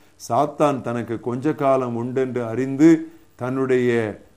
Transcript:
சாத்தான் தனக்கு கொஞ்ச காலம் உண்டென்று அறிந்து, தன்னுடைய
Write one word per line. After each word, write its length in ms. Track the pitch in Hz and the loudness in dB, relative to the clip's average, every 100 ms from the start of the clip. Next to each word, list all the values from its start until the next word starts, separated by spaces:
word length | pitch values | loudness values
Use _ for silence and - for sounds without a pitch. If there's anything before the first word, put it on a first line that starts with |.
| _ _ - | _ _ -4
சாத்தான் 520 | 117 143 - 151 135 | 0 0 2 0 0
தனக்கு 400 | 117 120 113 113 | -4 -6 -6 -6
கொஞ்ச 340 | - 123 139 | -6 -4 -2
காலம் 420 | 147 143 135 123 117 | 0 2 2 0 -4
உண்டென்று 480 | 120 127 131 123 | -4 -2 -2 -4
அறிந்து, 640 | 117 113 135 135 160 160 160 - _ | -4 -4 -4 4 6 6 2 -16 _
தன்னுடைய 840 | - 123 131 131 127 123 117 110 95 - | -10 -6 -2 2 2 2 0 0 -6 -16